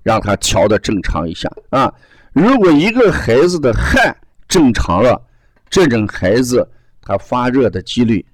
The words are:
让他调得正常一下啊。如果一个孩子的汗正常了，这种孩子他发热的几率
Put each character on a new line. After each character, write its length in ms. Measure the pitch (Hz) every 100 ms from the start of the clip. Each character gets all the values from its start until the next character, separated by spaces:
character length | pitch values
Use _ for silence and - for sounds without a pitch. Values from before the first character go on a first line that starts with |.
让 160 | - 110
他 160 | 104 98
调 320 | - - 101
得 100 | 104
正 240 | - 104
常 260 | - - 82
一 60 |
下 160 | 85 - - _
啊。 220 | 131 135 - _ _ _
如 240 | - 196 269
果 120 | 190
一 220 | 147 185
个 180 | 233 220
孩 340 | 147 - 120 175
子 100 | 180
的 140 | 139
汗 440 | 110 - 262 - - - _ -
正 260 | 185 139
常 300 | 107 - 85
了， 180 | 120 107 - _ _ _ _
这 160 | 190 170
种 180 | 117 107
孩 340 | - 92 113
子 300 | 127 123 - - _ _
他 160 | - 101
发 300 | - 123 123
热 200 | 127 117
的 140 | 92
几 220 | 87 -
率 200 | 117 107 -